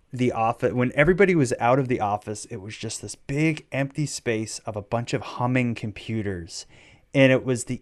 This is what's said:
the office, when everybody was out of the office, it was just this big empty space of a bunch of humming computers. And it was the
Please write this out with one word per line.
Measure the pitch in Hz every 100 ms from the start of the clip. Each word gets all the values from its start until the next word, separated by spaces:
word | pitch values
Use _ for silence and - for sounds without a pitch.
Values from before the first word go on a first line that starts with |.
| _
the | 123 123
office, | 113 113 - 127
when | 120 123 139
everybody | 151 185 190 170
was | 120 117
out | 120 135
of | 127
the | 123
office, | 104 104 - 104 -
it | 117
was | 98 -
just | 113 -
this | 104 -
big | - 139 160 151 -
empty | 131 135 151 143
space | - 120 110 110 -
of | - 104
a |
bunch | - 117 120
of | 131
humming | - - 123 127 120 110
computers. | 110 - - 113 101 90 85 - - - - - _
And | 143 135
it | 131 127
was | 120
the | - 123